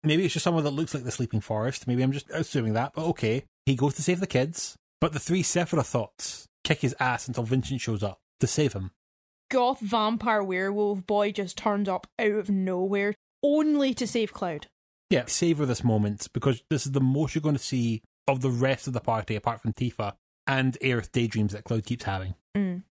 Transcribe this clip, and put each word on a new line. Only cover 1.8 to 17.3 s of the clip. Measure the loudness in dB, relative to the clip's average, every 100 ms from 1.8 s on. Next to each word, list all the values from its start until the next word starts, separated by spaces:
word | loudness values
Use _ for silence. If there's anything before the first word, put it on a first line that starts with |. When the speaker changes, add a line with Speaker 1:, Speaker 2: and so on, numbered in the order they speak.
| -2
Speaker 1:
Maybe | 2
I'm | 2
just | 0 -6
assuming | -6 -2 0 0
that, | 0 0
but | -2 -2
okay. | 0 0 0 -4 _
He | 0
goes | 2 2
to | 0
save | 0 0
the | 0
kids, | 0 0 -4 -8 -10 _ _
but | -2
the | 0
three | 0 0
Sephiroth | 2 0 2 0 0
thoughts | -2 -4 -8 -8 -8 -14 _
kick | -2 0
his | 0 0
ass | -2 -2 -4
until | -6
Vincent | 0 0 0 -6
shows | -4 -2
up | -4 -6 _ _
to | 0
save | 2 0
him. | 0 -8 _ _ _ _ _ _
Speaker 2:
Goth | 2 2 0
vampire | 0 0 2 0 0 0
werewolf | 2 0 0 0 0 0 0
boy | 2 2
just | 0 -6 -2
turns | 0 0 0
up | -2 -6 0
out | 0
of | 0 0
nowhere, | 0 0 0 0 0 0 -4 _ _
only | 2 4 4 2 2
to | 0 -2
save | 0 -2
Cloud. | -2 -6 -6 -12 _ _ _ _
Speaker 1:
Yeah, | 0 2
savor | 0 2 2
this | 2 2
moment, | 2 4 2 -2 -6
because | -2 0 0 _
this | -2
is | 0
the | 2
most | 2 2 0